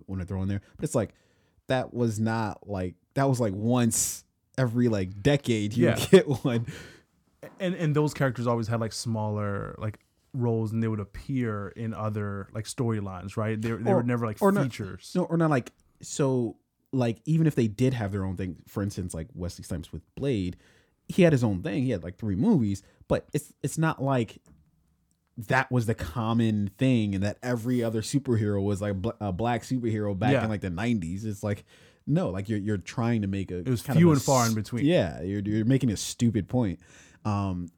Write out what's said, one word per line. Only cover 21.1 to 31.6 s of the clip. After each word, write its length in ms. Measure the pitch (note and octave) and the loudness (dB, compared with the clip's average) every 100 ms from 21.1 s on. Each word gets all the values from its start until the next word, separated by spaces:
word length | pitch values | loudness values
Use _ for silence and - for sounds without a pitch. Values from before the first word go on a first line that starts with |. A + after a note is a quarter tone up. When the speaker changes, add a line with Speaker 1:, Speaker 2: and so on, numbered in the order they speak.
| - | 4
Speaker 1:
had 80 | E3+ | 6
his 100 | C#3 | 6
own 200 | A#2 F#2 | 2 0
thing. 200 | E3 F#3+ | -2 -2
He 60 | B2+ | -2
had, 120 | G#2 | -2
like, 140 | F2+ F#2 | -6 -8
three 180 | A2 F#2+ | -4 0
movies, 480 | F#3 F#3 G#2+ G2 - _ - | 4 4 2 -2 -8 _ -4
but 200 | - - | -4 -2
it's, 200 | D3 - _ | -8 -8 _
it's 140 | C#3 - | -6 -2
not 260 | D#3+ - | -2 0
like 360 | C3+ C3+ A2 - _ - _ _ _ _ _ _ _ - | 0 0 -2 -6 _ -20 _ _ _ _ _ _ _ -12
that 340 | A2+ C3 C3+ | -2 0 2
was 140 | B2 A2 | 0 0
the 100 | A2 | -2
common 720 | - - A2 A#2 A2+ G#2+ G2+ - | -4 -4 0 2 2 2 -2 0
thing 380 | C3 B2 G#2 G2 | 2 2 2 0
and 80 | |
that 140 | G2+ - | -2 -4
every 400 | B2+ B2 A2+ B2 | -4 -4 0 0
other 180 | A2+ A2 | 0 -2
superhero 600 | G#2 C#3+ C#3 A#2 G#2 G2+ | -2 -2 0 0 2 0
was, 200 | G2 G2 | 0 0
like, 200 | G#2 G2 | -2 -2
bl-, 100 | G#2+ - | -4 -4
a 100 | G2+ | -4
Black 300 | F2+ A#2 A#2+ | -2 0 -2
superhero 540 | - B2+ A#2 G#2+ G#2 G2 | -2 -2 0 -2 -2 0
back 160 | B2+ | 2
Speaker 2:
Yeah. 100 | C3+ | 2
Speaker 1:
in, 60 | A2+ | 2
like, 120 | G#2+ | -2
the 80 | F#2+ | -4
nineties. 540 | E2+ A#2 A2+ E2 F#2+ | -2 0 0 -2 -6
It's 200 | A2 G2+ | -6 -6
like, 200 | G#2 G2+ | -4 -4